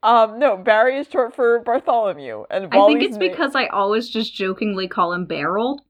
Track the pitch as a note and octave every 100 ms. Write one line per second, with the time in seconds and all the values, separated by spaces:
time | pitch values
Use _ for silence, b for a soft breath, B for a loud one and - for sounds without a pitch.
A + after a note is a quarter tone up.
0 | A3 A#3 A3 A3 C#4 F#3+ F#3 G#3+ B3 C4+
1 | C#4+ C#4+ A#3+ - A#3+ A#3 A#3 A#3 - A#3+
2 | G#3+ E3 C3+ A2 - F#3+ G3 G3 G3+ -
3 | F#4 G#3+ F#3 - F4 C#4 B3 G3+ G3+ G#3+
4 | A#3+ A3+ A3 - F#3+ F#3+ G#3+ F#3+ F#3 -
5 | F3 F3 F3+ D3+ D3 F#3+ A#3+ C#4+ _